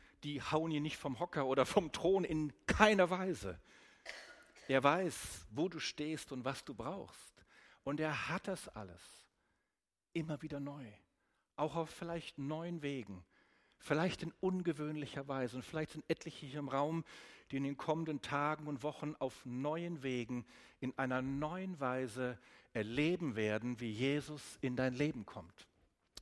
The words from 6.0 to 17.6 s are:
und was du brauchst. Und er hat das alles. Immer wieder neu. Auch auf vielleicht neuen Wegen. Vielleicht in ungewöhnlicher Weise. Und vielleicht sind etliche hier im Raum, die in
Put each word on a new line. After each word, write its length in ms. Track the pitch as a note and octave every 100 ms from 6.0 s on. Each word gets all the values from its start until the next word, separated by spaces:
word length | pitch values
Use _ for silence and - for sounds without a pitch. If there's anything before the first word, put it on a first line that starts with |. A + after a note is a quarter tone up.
| D3+ D#3 -
und 120 | C3
was 200 | B2 C3
du 100 | -
brauchst. 720 | A2 A#2+ F#3+ - - - - - - - -
Und 180 | C3 D3
er 280 | D#3 C#3+ -
hat 180 | E3+ -
das 220 | F3+ -
alles. 340 | A2+ G2 E2+ - - - _ _ _ _ _ _ _ _
Immer 300 | E3+ D#3+ D3
wieder 180 | D#3 -
neu. 240 | C#4+ D3 A#2+ G2+ _ _ _ _ _ -
Auch 200 | D#3 E3
auf 140 | D#3+
vielleicht 480 | - E3+ E3+ - -
neuen 440 | C#3 D#3 E3+ E3+
Wegen. 420 | C#3+ C#3 G#2 F#2 - _ _ _ _ _
Vielleicht 440 | - D3+ F3 -
in 100 | D#3+ -
ungewöhnlicher 880 | F#3 F#3 F3 D3+ D3+ D3+ C#3+ D3 C#3
Weise. 300 | C3+ B2+ B2
Und 80 |
vielleicht 280 | - D#3+ D#3
sind 120 | D#3 -
etliche 380 | D#3+ E3+ - C#3+
hier 120 | D3
im 100 | C#3
Raum, 360 | C3+ D3 E3 D#3+ - - - -
die 60 |
in 80 | C3+